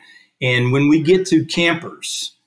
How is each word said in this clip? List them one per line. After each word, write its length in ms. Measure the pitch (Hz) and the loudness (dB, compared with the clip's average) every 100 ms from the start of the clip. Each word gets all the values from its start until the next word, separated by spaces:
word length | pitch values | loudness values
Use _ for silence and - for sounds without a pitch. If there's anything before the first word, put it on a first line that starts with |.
| - - _ - | -14 -20 _ -8
And 300 | 131 123 123 | -2 0 0
when 160 | 135 143 | 2 2
we 140 | 156 | 2
get 240 | 147 185 185 | 4 2 2
to 160 | 160 | 0
campers 920 | - - 170 160 104 - - - - _ | 0 -2 -2 -2 -8 -14 -12 -10 -12 _